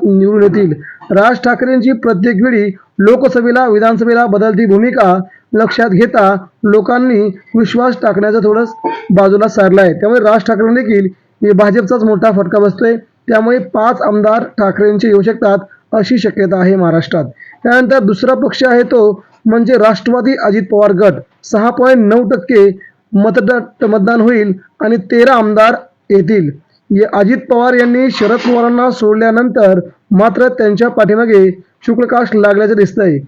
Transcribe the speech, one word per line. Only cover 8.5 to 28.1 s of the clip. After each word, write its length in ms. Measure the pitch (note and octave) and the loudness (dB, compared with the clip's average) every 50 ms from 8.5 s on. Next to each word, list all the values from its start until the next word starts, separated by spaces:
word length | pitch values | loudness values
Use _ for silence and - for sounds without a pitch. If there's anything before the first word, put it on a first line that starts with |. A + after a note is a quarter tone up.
| G#3 A3+ A#3 A3+ - - - A4+ A4+ - - - | 0 0 -2 -4 -6 -10 -10 -10 -8 -10 -4 -2
बाजूला 380 | F#3+ G3 G3 F#3+ G3 G3+ G#3+ A3 | 0 2 2 2 2 2 0 0
सारलं 340 | - A3 G3 F#3+ F3+ G3 F#3+ | 0 0 0 2 2 4 2
आहे. 100 | F3 D#3 | 2 0
त्यामुळे 280 | - G3+ G#3 A#3+ B3 | 0 -2 0 0 2
राज 200 | A3+ G#3+ G#3+ A3 - | 2 2 0 0 0
ठाकरेंना 360 | A3+ A3+ G3 A3 A3+ A#3 B3 | -2 -2 0 0 0 0 -2
देखील 280 | A#3 G#3 G#3+ G3+ G3 F#3 F#3+ - _ _ _ _ - | 0 0 0 0 0 -2 -6 -10 _ _ _ _ -2
हे 80 | G#3 G3+ | 0 2
भाजपचाच 520 | F3+ G#3 G3+ F#3+ A#3+ G#3 F#3 B3+ A#3 G#3+ | 2 2 2 2 0 0 0 -2 0 0
मोठा 260 | A3 G#3+ F3+ F#3+ A3+ | 0 0 0 0 0
फटका 280 | G3 G3 G3+ F3 A3 G#3 | 0 0 -2 -2 0 0
बसतोय. 380 | G#3 G3+ F#3+ - A#3+ A3+ A#3 | 0 0 0 0 -2 -2 -2
त्यामुळे 600 | A3+ - _ _ _ _ - A3+ A3 A3 A#3 B3 B3+ | -2 -6 _ _ _ _ -2 -2 0 0 0 0 -2
पाच 420 | G3 - - A3 G#3+ A#3+ B3 - | -4 -4 -4 -2 -2 -2 -2 -2
आमदार 440 | - G#3 G#3 G#3+ G#3 G#3+ A3 A#3 A#3+ | -2 -2 -2 0 0 0 0 -2 -4
ठाकरेंचे 640 | - - - G#3 G3 F#3 - G#3 G#3 G#3 G3+ A#3 A3+ | -6 -4 -4 -2 -2 0 0 0 0 0 0 0 0
येऊ 140 | G3+ G3+ F#3 | 2 2 2
शकतात, 360 | A3 G#3+ A3+ A#3+ G3+ G3 F#3+ F#3+ - - _ _ _ - | 0 -2 -2 0 0 0 0 -4 -8 -16 _ _ _ -4
अशी 260 | A3 G3 - B3+ A3+ | -4 -2 0 -2 -2
शक्यता 420 | G3+ G#3 - G#3 F#3+ F3 F#3+ F#3 | -2 -2 -2 -2 -2 -2 -2 0
आहे 160 | F3+ F#3 G3 | 0 0 0
महाराष्ट्रात. 480 | F#3+ F3+ E3 E3 E3 - - - E3+ C#3 B2 - - - - - _ - | 0 0 0 0 -2 -4 -4 -4 -6 -6 -8 -10 -18 -20 -20 -20 _ -4
त्यानंतर 360 | A#3+ A#3+ B3+ B3+ G3+ C4+ C4 | 0 0 2 2 2 0 0
दुसरा 360 | G3+ G3 G#3 F#3+ B3 B3 C4 | 0 0 -2 0 0 -2 0
पक्ष 300 | B3+ C#4+ B3 - - C4 | 0 -2 -4 -4 -2 0
आहे 160 | B3+ A#3+ A#3+ A#3+ | 0 2 0 0
तो 420 | A#3+ B3 A#3+ G#3+ G#3+ G3+ G3+ - _ _ _ _ | 0 2 2 2 2 0 -2 -8 _ _ _ _
म्हणजे 280 | A3 A3 A#3 A#3 G#3 C4 | -2 0 0 0 0 2
राष्ट्रवादी 600 | G#3+ G#3+ A3 G#3 - - B3 A#3+ B3 G#3+ C4 C4+ - - | 2 2 2 0 0 -2 -4 -4 -2 0 -2 -2 -2 -2
अजित 180 | G#3+ G3 A3 F#3 - | -2 -2 -2 -2 -2
पवार 220 | G#3+ G3+ G#3 G3+ G3 | 0 0 2 2 2
गट. 200 | F3 G#3 G3 D3 - - - _ _ - | 2 2 0 0 -2 -8 -16 _ _ -10
सहा 260 | - - G#3 G#3+ A#3+ | -6 -4 -2 0 -2
पॉइंट 440 | B3 - B3 B3+ C4 B3 G#3+ G3+ A3 | 0 0 2 2 2 2 2 2 2
नऊ 140 | A#3+ B3 G3 | 0 0 0
टक्के 500 | C4 - - - B3 G#3 G3 G3+ F#3+ F#3+ - - _ _ _ _ A3 | -2 -4 -2 0 2 4 4 4 2 -2 -10 -20 _ _ _ _ -2
मतदा-, 720 | G3 G3+ A3+ - B3+ G3 A3 B3+ A#3+ E3 - - _ B3+ | 0 0 2 0 0 0 0 -2 -2 -4 -8 -8 _ -4
मतदान 340 | G#3 G#3+ G#3+ F#3 A3 A#3 A#3 | -2 0 0 0 0 0 2
होईल 320 | G#3+ A#3+ B3 A3 G#3 G3+ F#3 F#3 - _ _ _ | 2 2 2 0 0 -2 -4 -6 -10 _ _ _
आणि 160 | - G#3+ A#3 | -4 -2 -2
तेरा 380 | A3 F#3+ F#3+ - A#3 A#3+ C4+ C4 | -2 -2 -2 0 2 2 4 4
आमदार 400 | A#3+ A3 G#3+ G#3 G#3+ A3 A3+ B3+ - - - _ _ _ - | 2 2 0 2 2 2 2 0 -2 -6 -14 _ _ _ 0
येतील. 400 | G3+ G3 F3 D#3+ A3 G3+ E3 C#3+ C#3 C#3+ _ _ _ _ _ _ | 0 0 2 2 0 0 0 -2 -6 -10 _ _ _ _ _ _
ये 120 | G3+ G3 G#3+ - - | -2 0 0 0 0
अजित 240 | G3+ G3+ G3 C4 G#3 - - | 0 0 0 0 -2 -2 -2
पवार 220 | B3+ A#3 A#3+ B3+ B3+ | -2 0 0 0 0
यांनी 380 | B3 A#3+ A#3+ A#3+ B3 C4 C4 | 0 0 0 0 0 0 -2